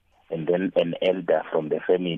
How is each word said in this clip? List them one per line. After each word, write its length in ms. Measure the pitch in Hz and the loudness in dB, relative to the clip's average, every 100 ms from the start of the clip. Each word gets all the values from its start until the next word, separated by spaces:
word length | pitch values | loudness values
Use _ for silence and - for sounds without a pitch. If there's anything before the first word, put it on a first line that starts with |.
| _ _ - | _ _ -10
and 180 | 85 80 | -4 0
then 240 | 87 95 90 | 0 2 2
an 160 | 85 82 | 0 0
elder 400 | 92 92 85 80 - | 0 0 2 0 0
from 160 | 82 76 | -2 -2
the 140 | 78 - | -2 0
family 320 | 90 90 | 0 0